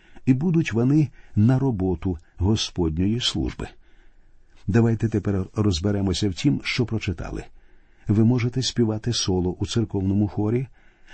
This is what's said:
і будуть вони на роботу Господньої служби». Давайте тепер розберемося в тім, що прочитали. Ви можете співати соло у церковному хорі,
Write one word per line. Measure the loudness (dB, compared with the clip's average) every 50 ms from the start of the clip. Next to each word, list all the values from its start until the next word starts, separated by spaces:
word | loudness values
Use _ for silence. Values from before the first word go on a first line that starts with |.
| _ -20 -20 -2 0
і | 0 2
будуть | 2 2 2 2 0 0 0
вони | 0 0 2 4 4 4 2 0 -4 -12 -20 -4 2
на | 4 4 4 4 4
роботу | 2 0 0 0 0 -2 -2 -2 -2 -4 -4 -6 -10 -16 _
Господньої | -2 0 2 2 0 -2 -4 -2 -2 0 0 0 0 0 0 0 0
служби». | -2 -2 -2 -2 -4 -4 -6 -8 -10 -12 -12 -18 -20 -20 -20 -20 -20 -20 -20 -20 -20 -20 -20 -20 -20 -20 -20 -8 -4
Давайте | 0 2 4 4 2 2 0 0 0
тепер | 0 -2 0 0 -2 -2 -4 -4 -2
розберемося | 0 0 0 0 0 0 -2 0 0 0 0 0 0 -2 -2
в | -2
тім, | 0 0 0 0 0 -4
що | -4 -2 -2 -2
прочитали. | -2 -4 -4 -4 -4 -6 -6 -8 -8 -10 -10 -12 -12 -18 -20 -20 -20 -20 -20 _ _ _ _ -2 0
Ви | 4 4 4
можете | 4 4 2 0 -2 -2 -2
співати | -4 -2 0 0 0 0 0 -2 -4 -4
соло | -4 -2 -2 0 0 0 0 -2
у | -2 -4 -6
церковному | -4 -2 -2 -2 -2 -2 -2 -2 0 2 2 0 0
хорі, | 0 -2 -2 0 0 -2 -4 -6 -12 -20 _ -20 _ _ -20 -20